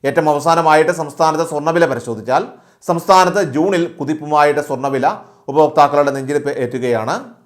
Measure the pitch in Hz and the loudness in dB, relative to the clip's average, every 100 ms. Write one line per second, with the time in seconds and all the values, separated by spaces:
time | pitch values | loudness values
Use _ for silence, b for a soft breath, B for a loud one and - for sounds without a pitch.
0 | 180 170 156 147 151 165 160 156 156 165 | 0 0 0 0 2 2 4 4 2 -2
1 | 147 143 160 156 160 147 151 165 165 127 | -8 0 0 0 -4 -4 -2 0 0 -2
2 | 120 110 107 139 226 - b b - 170 | -6 -10 -2 -2 -2 -14 b b -4 -4
3 | - 185 185 202 170 135 180 185 170 - | 4 4 4 0 -2 0 0 0 -2 -6
4 | 143 156 151 147 147 143 143 131 139 135 | -6 -6 -2 2 2 2 -4 -6 -4 -2
5 | 143 214 b b - 139 - 156 143 143 | -2 -4 b b -4 2 2 4 4 4
6 | 143 139 131 147 143 135 120 123 123 117 | 0 -2 -4 -4 -4 -4 -4 -4 -2 -2
7 | 113 202 - - | -2 -6 -8 -20